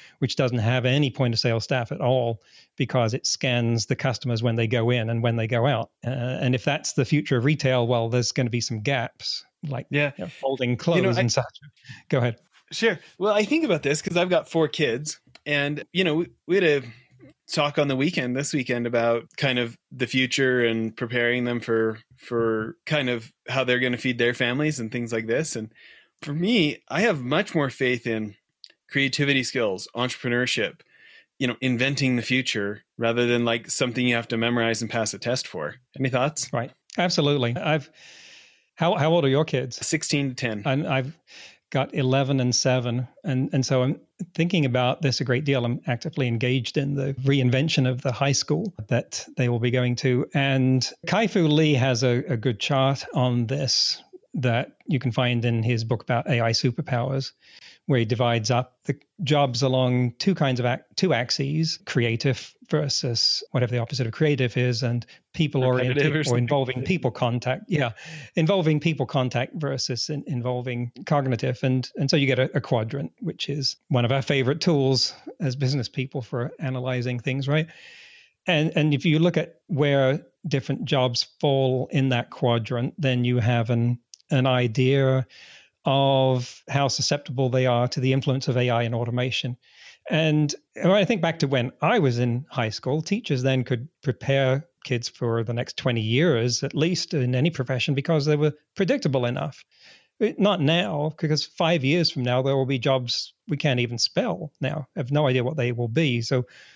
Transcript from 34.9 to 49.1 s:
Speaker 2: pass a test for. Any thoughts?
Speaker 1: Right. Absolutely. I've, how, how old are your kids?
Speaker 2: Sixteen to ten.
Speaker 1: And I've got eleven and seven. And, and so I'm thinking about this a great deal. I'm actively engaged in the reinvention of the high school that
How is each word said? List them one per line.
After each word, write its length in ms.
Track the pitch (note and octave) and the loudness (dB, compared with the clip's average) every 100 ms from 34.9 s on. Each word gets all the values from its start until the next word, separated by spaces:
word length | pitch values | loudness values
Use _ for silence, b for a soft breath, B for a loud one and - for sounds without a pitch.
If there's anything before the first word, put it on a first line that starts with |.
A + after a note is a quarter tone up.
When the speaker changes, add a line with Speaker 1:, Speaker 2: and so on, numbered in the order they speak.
Speaker 2:
pass 220 | A#2 A2 | -2 -2
a 60 | G2+ | -4
test 280 | A#2+ B2+ - | -4 -4 -4
for. 280 | F2 D2 - _ - | -8 -8 -10 _ -6
Any 100 | C3 | -2
thoughts? 420 | B2 C#3 D3+ - | 0 -2 -2 -4
Speaker 1:
Right. 160 | B2 B2 - - - | -4 -6 -12 -10 -2
Absolutely. 580 | F3 F3 D3 C#3+ A#2+ B2 | 0 2 2 2 0 -2
I've, 340 | E3 D#3 - B B B B B B B B - | -2 -2 -2 B B B B B B B B -2
how, 180 | E3 | 0
how 180 | G3 D3 | 2 2
old 140 | E3+ C#3 | 4 4
are 20 | |
your 160 | C3+ | 2
kids? 400 | D#3+ C#3 C3 - | 2 -2 -4 -4
Speaker 2:
Sixteen 460 | - D#3 - D3 C#3 | -2 -2 0 0 -2
to 40 | |
ten. 280 | A#2+ B2 G#2+ | -4 -4 -4
Speaker 1:
And 220 | A#2 C3+ F3+ | -2 0 0
I've 320 | C3+ C3 - B B B B _ | -2 -2 -10 B B B B _
got 240 | C#3 C3+ | -2 -2
eleven 440 | - B2+ C3+ C3+ C3+ | 0 2 2 2 2
and 160 | B2 | 2
seven. 540 | B2 C3+ B2+ A#2+ A#2+ B2 - | 2 2 2 0 -4 -4 -8
And, 260 | F#3 B2+ C3 | -4 -2 0
and 120 | C3 | 0
so 180 | B2+ C3 | 0 0
I'm 180 | B2+ - - - F#3 | 0 -2 -10 -16 -8
thinking 320 | - E3+ F3 C#3 | -2 0 2 2
about 340 | B2 B2 - | 2 0 0
this 200 | C#3+ A#2+ | -2 -2
a 40 | |
great 200 | B2 B2 | -2 0
deal. 200 | D3 C3+ | 0 0
I'm 160 | A#2+ B2 - | 0 -2 -4
actively 420 | A#2+ E3 - B2 | -4 -4 -4 -2
engaged 480 | A#2 B2 C3 A#2 - | 0 0 0 -2 -2
in 180 | C#3 | -2
the 200 | C#3 C#3 | -2 -4
reinvention 720 | C3+ C3+ C#3 B2+ B2+ D#3+ - B2+ | -2 0 2 4 2 2 2 0
of 140 | B2+ | 0
the 100 | C3+ | -4
high 200 | A#2 C#3 | 0 0
school 420 | C#3 - D3+ G#3 - G#2+ | 0 0 -2 -2 -10 -2
that 380 | A3 - | -2 -2